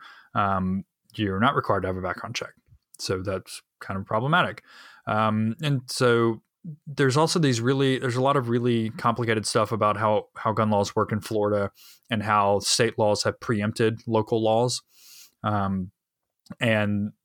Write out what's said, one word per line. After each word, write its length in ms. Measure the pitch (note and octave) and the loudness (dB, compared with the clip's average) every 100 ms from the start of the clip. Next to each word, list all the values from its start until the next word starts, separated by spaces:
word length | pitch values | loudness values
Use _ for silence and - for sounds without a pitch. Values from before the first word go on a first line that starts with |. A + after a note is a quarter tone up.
| - - - | -8 -20 -10
um, 500 | A2 G2+ F#2+ F#2 F#2+ - _ _ | -2 0 0 -2 -4 -6 _ _
you're 260 | - G#2 F#2+ | -4 -2 0
not 140 | A#2+ | 0
required 280 | D3 - G2+ | 0 0 0
to 60 | F#2 | -2
have 80 | F#2 | -4
a 60 | |
background 320 | F2+ F2 - | -6 -8 -8
check. 180 | A#2+ - _ _ - _ - | -10 -10 _ _ -20 _ -12
So 220 | - F#2+ | -6 -4
that's 400 | F#2 F#2+ - - _ - | -4 -6 -8 -20 _ -18
kind 180 | - F#2+ | -10 -8
of 80 | G2 | -2
problematic. 560 | A2 C3 F3 B2+ G#2+ - - - - - | -2 2 2 0 -4 -16 -20 -20 -14 -4
Um, 500 | G#2+ A2 G#2+ A2 A2+ | 0 2 2 0 -2
and 200 | D3+ C#3 - | -2 -2 -2
so 540 | - B2+ A#2 A#2 A2 _ _ F3 D3+ - | 0 4 4 2 0 _ _ -16 -16 -10
there's 300 | C#3 C#3 B2+ | 0 2 4
also 220 | D#3+ F#3+ | 2 2
these 220 | D3 A#2 | 2 2
really, 380 | A#2 C3+ C#3 C3 | 0 2 2 0
there's 180 | C3 A#2+ | -2 0
a 60 | |
lot 140 | C3 C#3 | 2 0
of 120 | A#2+ | 0
really 420 | A#2+ B2 A#2 A2 | 0 2 0 -2
complicated 540 | - A#2+ A2+ A#2 A2 G2+ | -2 -2 0 0 -2 0
stuff 260 | B2 G#2+ | 0 0
about 240 | G#2+ G#2+ G2+ | 2 0 2
how, 320 | A2 G#2+ - - | 2 0 -2 -6
how 160 | A2+ | -2
gun 180 | G#2+ A2 | 0 2
laws 240 | G#2 G2+ | 2 0
work 180 | - G2+ | 0 -2
in 80 | G#2+ | -2
Florida 500 | - A2 G#2 G#2 G2 _ - - - | -2 0 0 0 -2 _ -20 -20 -6
and 140 | A2+ | -4
how 380 | G#2 G#2 G2+ G2+ | 2 2 4 2
state 380 | F#2 - A#2 - | 2 0 0 2
laws 260 | G#2+ G#2 | 2 2
have 160 | A2 - | 0 -4
preempted 600 | - A2 G#2 - A2+ A2+ - | -4 -2 -2 0 0 0 -2
local 360 | A2 G#2+ A#2 | -2 0 0
laws. 380 | A2 A2 B2 B2 - _ - - - _ | 2 2 0 -2 -10 _ -20 -20 -20 _
Um, 480 | G#2+ G#2 G2 F#2+ F#2 _ _ _ _ _ - - | -4 -2 -2 -4 -6 _ _ _ _ _ -20 -4
and 520 | A#2+ A2 G#2 G#2 G#2 - | 0 2 0 -2 -4 -8